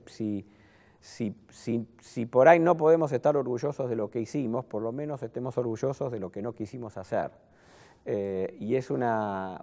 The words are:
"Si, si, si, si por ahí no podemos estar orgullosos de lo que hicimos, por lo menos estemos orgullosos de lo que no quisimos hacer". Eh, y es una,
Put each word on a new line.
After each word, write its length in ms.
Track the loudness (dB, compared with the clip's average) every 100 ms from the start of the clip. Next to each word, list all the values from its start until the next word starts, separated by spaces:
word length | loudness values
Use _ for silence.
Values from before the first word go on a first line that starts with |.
| -10
"Si, 400 | -6 -4 -4 -8 -18 -20 -20 _ _
si, 340 | -16 -6 -6 -6 -16
si, 380 | -10 -4 -4 -4 -14
si 260 | -12 -8 2
por 200 | 8 10
ahí 120 | 10
no 160 | 6 4
podemos 340 | 6 4 4
estar 240 | 2 2 2
orgullosos 520 | 0 -2 -2 -4 -2
de 80 | -2
lo 140 | -2
que 100 | -4
hicimos, 440 | -4 -4 -2 -4
por 180 | -4 -6
lo 100 | -4
menos 300 | -6 -8 -8
estemos 340 | -8 -6 -4 -2
orgullosos 540 | -2 -2 -4 -2 -6
de 80 | -6
lo 100 | -8
que 120 | -6
no 100 | -8
quisimos 420 | -8 -10 -10 -12 -12
hacer". 340 | -4 -2 -2 -8 _ -20 -20 -20 -20 -14 -4
Eh, 500 | -2 -2 -2 -4 -4
y 180 | -2 -2
es 140 | 0
una, 720 | -2 0 0 -2 -4 -6 -10